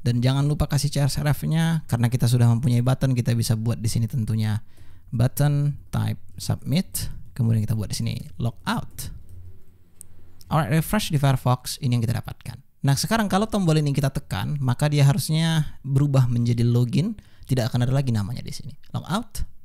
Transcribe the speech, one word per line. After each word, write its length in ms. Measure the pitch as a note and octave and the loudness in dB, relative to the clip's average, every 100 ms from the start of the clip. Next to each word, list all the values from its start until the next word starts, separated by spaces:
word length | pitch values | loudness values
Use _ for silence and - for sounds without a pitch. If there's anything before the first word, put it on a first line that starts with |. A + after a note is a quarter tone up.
Dan 160 | B2+ A#2+ | 0 2
jangan 240 | B2+ C#3 | 2 2
lupa 240 | C#3+ D#3 D3+ | 0 0 0
kasih 240 | C#3+ D3 | 2 0
C 80 | C#3 | 2
S 160 | C#3+ - | 0 2
R 160 | D3 | 0
F-nya, 560 | C3+ D3 D#3+ E3 D#3+ - | 0 0 2 2 0 -2
karena 240 | A#2 A#2 | 0 2
kita 160 | B2 A#2+ | 2 4
sudah 240 | A#2+ A#2+ | 6 6
mempunyai 320 | A#2 B2+ A#2+ | 6 4 4
button, 320 | B2+ C3 C3+ B2 | 2 2 2 2
kita 160 | A#2+ | 2
bisa 240 | A#2 A2 A2 | 0 2 0
buat 240 | A2+ A2+ | 0 0
di 80 | A2 | 0
sini 160 | - | 0
tentunya 560 | A2+ C#3 G#2 A2 A2 G#2+ - - - - - | 0 -2 0 0 0 -2 -6 -14 -16 -16 -8
button 720 | A2+ A#2 - C#3+ C#3+ D3 C#3 - | 0 0 4 2 4 0 -2 -8
type 320 | - G#2+ A2 - - | -4 -2 -4 -8 -10
submit. 720 | - - - D3+ - - - - - - | -4 -4 0 -2 0 -4 -4 -6 -10 -2
Kemudian 240 | A2+ A2+ G#2+ | 2 2 0
kita 80 | A2 | -2
buat 160 | G2+ | -2
di 40 | - | -4
sini 140 | A2+ - - - | -4 -4 -8 -4
logout. 720 | A2+ - - A#3 - - - - - - - - - - - - - - - - - | -4 -4 -4 -4 -6 -10 -10 -12 -14 -14 -14 -14 -16 -18 -20 -18 -16 -14 -14 -16 -2
Alright, 240 | D3+ A#2 | -2 2
refresh 400 | D#3+ - G#3+ - | 0 2 -2 0
di 80 | D3 | 2
Firefox, 560 | C#3 B2+ B2+ B2 - - | 2 2 2 0 -2 -4
ini 160 | A#2+ A#2+ | 0 0
yang 0 | |
kita 160 | A2+ A2 | 0 -2
dapatkan. 400 | - - - - - _ | -6 -12 -14 -16 -20 _
Nah, 160 | C3+ C#3 | 0 2
sekarang 320 | D#3+ A3+ G3+ | 2 0 2
kalau 160 | F#3 | 0
tombol 320 | G#3+ G#3 F3 D#3 | 0 0 2 2
ini 160 | D3 | 2
kita 160 | C#3 C#3 | 0 0
tekan, 480 | - - F#2+ A#2 D3 | -4 -6 -6 -4 -2
maka 320 | B2+ A#2+ D3+ | 0 2 2
dia 160 | D3 | 6
harusnya 720 | C#3 B2 - D#3 E3 D#3+ D3 - | 6 4 0 0 2 2 0 -6
berubah 480 | C3+ C3+ C#3+ C3+ B2 | 0 2 4 4 4
menjadi 320 | A#2+ A#2+ A#2+ | 2 2 2
login, 540 | A#2+ A#2+ B2 C3 G3 G#3+ - - | 4 4 2 2 0 -6 -14 -20
tidak 240 | - C3 G#2+ | -2 0 0
akan 160 | B2 | 0
ada 80 | B2 | 2
lagi 160 | C3+ C3+ | 2 2
namanya 320 | A2 G2 B2 | 0 -2 -6
di 160 | - - | -8 -10
sini. 160 | - - - - | -10 -12 -8 -8
Logout. 480 | - G3 A#3+ - - - | -4 -4 -4 -6 -6 -6